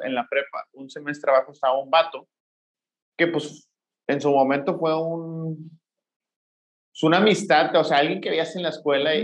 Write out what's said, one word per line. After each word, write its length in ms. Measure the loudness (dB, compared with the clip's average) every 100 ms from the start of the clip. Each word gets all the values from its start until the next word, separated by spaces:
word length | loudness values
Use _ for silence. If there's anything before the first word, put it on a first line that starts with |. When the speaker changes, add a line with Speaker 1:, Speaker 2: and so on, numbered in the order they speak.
Speaker 1:
en 120 | -4 -4
la 120 | -2
prepa. 380 | -4 -4 -8 -14
Un 160 | -16 -18
semestre 420 | -12 -10 -4 2
abajo 200 | 2 2
estaba 260 | -2 -2 -2
un 80 | 2
vato 360 | 2 2 -4 -16 _ _ _ _ _ _ _ _ -2
que, 100 | -2
pues, 420 | 0 -6 -12 _ _ _ _ -4
en 120 | -2
su 100 | 2
momento 460 | 4 4 2 -2 -2
fue 160 | -2 -2
un, 720 | -2 -6 -8 -8 -8 -8 -12 -20 _ _ _ _ _ _ _ _ _ _ _
pues, 120 | -2
una 140 | 2 4
amistad, 560 | 4 2 4 4 4 2
o 60 | 2
sea, 140 | 2
alguien 200 | 2 -2
que 100 | -2
veías 260 | -2 -4 -4
en 60 |
la 60 | -6
escuela 420 | -4 0 0 2
Speaker 2:
Ujú. 60 | 0